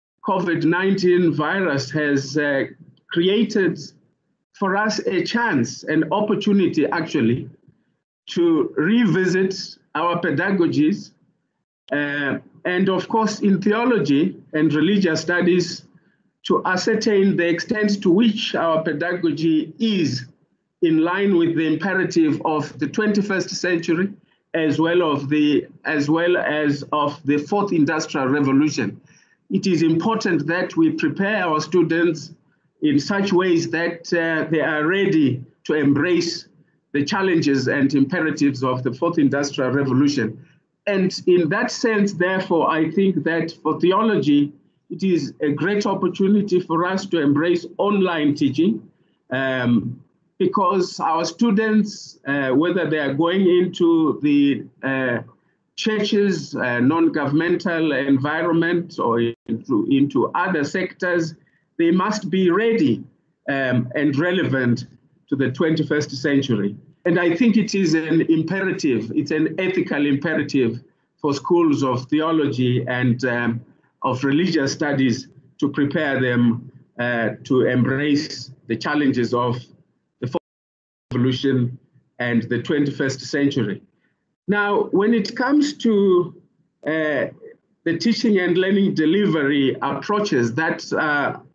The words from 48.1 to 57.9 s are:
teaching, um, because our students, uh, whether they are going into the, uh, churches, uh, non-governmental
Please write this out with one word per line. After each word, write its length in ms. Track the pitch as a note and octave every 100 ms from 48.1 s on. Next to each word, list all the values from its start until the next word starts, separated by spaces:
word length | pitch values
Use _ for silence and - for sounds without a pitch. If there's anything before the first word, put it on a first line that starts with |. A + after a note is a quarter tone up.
| E3 D3+
teaching, 560 | - C#3+ B2+ F3+ A3+ - _ _ _ _
um, 720 | B2+ C3+ C3 B2 A#2+ A#2+ A#2+ - _ _ _
because 640 | F#3+ G#3+ F3+ G3 F3+ -
our 240 | E3 E3 E3+
students, 920 | - A#3 G3+ A3 G#3+ G#3 - - - C#3
uh, 240 | C#3+ C3
whether 380 | B2+ F3 F3+ D#3
they 100 | D#3
are 140 | C#3
going 320 | C#3 E3 F#3+ F#3
into 760 | F3+ F3+ - E3+ E3 D#3 -
the, 420 | D3 C#3+ C#3+ A#2+ - _
uh, 380 | C3+ C3+ B2+ A2+ A#2 _ _ _ _ -
churches, 800 | A3 G#3+ - G#3 G3+ E3 - C#3
uh, 240 | B2 A#2+
non-governmental 1120 | B2+ E3 E3 D#3 C#3 D3 E3+ F3 F#3 E3 D#3+